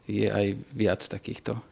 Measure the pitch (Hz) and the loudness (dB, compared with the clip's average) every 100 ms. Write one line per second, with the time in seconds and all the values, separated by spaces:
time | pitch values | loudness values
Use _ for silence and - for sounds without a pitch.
0 | - 104 110 101 101 - - 120 107 92 | -4 0 2 4 2 0 -6 2 2 2
1 | - - - - - 113 - | -2 -8 -8 -8 -6 -6 -8